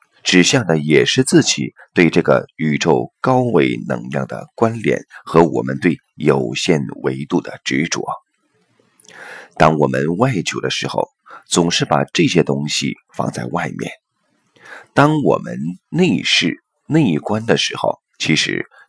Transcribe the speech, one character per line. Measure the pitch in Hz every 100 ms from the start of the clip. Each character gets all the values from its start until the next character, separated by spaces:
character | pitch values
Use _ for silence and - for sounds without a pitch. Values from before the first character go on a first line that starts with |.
| _ _
指 | - 90
向 | 87 135 92
的 | 80
也 | 73 71
是 | 135 -
自 | 131 170
己 | - - 64 - -
对 | - 82
这 | 87
个 | 76 65 - -
宇 | 78 71
宙 | 85 65 60 _
高 | - 127
维 | 123 87 67 58 -
能 | 64 62
量 | 69 64
的 | 55 -
关 | - 113 113
联 | 80 50 - -
和 | - 82
我 | 82 60
们 | 64 69
对 | 85 - _
有 | - 76 69 60
限 | - - 78 60 -
维 | 69 65 71
度 | 87
的 | - -
执 | - 67 85
着。 | - - - _ _ _ _ _ _ _ _ - - - - - -
当 | 78 78
我 | 69
们 | 64 73 87
外 | 127 104
求 | - 58
的 | 67
时 | - -
候， | - - _ _ - -
总 | - 85
是 | -
把 | 147 71
这 | 69 -
些 | - 85
东 | 71 69 73
西 | - 69 - _
放 | - 58
在 | -
外 | 60 85 82 -
面。 | - - _ _ _ _ _ _ - - -
当 | - 147 156
我 | 101 57
们 | 57 62 76 92 -
内 | 156 180 98
视、 | - 131 87 - _ _ -
内 | 147 127 73
观 | - 107 113
的 | 80
时 | - -
候， | - - _ -
其 | - 76
实 | - 50 - -